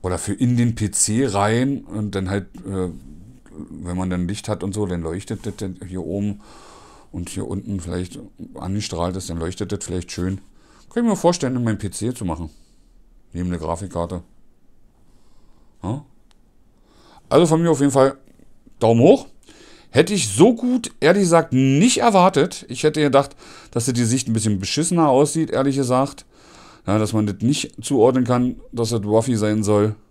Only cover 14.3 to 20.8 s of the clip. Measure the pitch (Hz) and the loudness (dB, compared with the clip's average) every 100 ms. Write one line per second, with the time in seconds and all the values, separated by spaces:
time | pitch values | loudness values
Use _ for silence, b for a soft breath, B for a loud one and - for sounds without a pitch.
14.3 | - - _ _ - - _ - - - | -20 -20 _ _ -20 -20 _ -20 -20 -20
15.3 | - - - - _ 90 127 - - _ | -20 -20 -20 -20 _ -8 -8 -10 -20 _
16.3 | _ _ _ _ _ b b b b _ | _ _ _ _ _ b b b b _
17.3 | 147 170 160 170 143 143 135 135 - - | 2 4 2 2 2 2 4 4 2 -18
18.3 | - - - - - 113 117 147 254 - | -20 -20 -20 -20 -2 2 6 6 6 2
19.3 | - B B B B B - 175 202 113 | -20 B B B B B 2 2 0 -2
20.3 | 98 202 233 247 247 | 6 6 6 0 -2